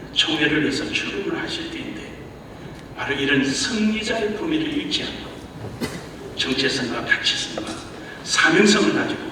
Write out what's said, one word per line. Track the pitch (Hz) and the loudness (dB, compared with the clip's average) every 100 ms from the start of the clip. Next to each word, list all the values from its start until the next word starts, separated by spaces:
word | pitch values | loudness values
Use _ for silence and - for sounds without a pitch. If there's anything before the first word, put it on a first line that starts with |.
| - | -2
총회를 | - 156 156 151 151 - | 2 2 4 4 4 2
해서 | - - | 0 0
출근을 | - - - - - | -2 -2 -2 -2 -2
하실 | - - - | -4 -4 -6
텐데 | - - - - - - - - - - - - - | -8 -8 -8 -10 -12 -14 -14 -16 -14 -14 -14 -12 -6
바로 | 131 139 | -4 0
이런 | 139 139 | 4 4
승리자의 | 135 - - 220 214 214 208 226 208 208 | 4 2 0 2 2 2 0 0 0 0
품위를 | 165 156 147 | 0 0 0
잃지 | 143 - - | -2 -2 -2
않고 | - - - - - - - - - - - - - - | -4 -6 -10 -12 -12 -10 -10 -6 -6 -6 -10 -12 -8 -4
정체성과 | - 131 135 - 120 117 - | -2 0 0 0 -2 -2 0
가치성과 | - - - - - - - - - - - | 0 2 0 -2 -6 -6 -8 -10 -12 -12 -10
사명성을 | - - - 190 208 - - | -2 4 6 8 8 8 6
가지고 | - - - - | 4 0 -2 -6